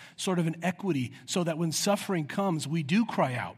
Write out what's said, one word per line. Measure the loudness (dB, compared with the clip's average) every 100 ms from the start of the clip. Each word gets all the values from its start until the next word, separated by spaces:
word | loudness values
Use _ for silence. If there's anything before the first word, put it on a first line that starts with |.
| -12 -6
sort | 0 2
of | 2
an | 0
equity | -2 -2 0 0 -2 -6
so | -4 0
that | 0 0
when | 0
suffering | 0 2 2 0 -2 -2
comes, | 0 0 0 0
we | -2
do | 2 2 2
cry | 2 0
out. | 0 -6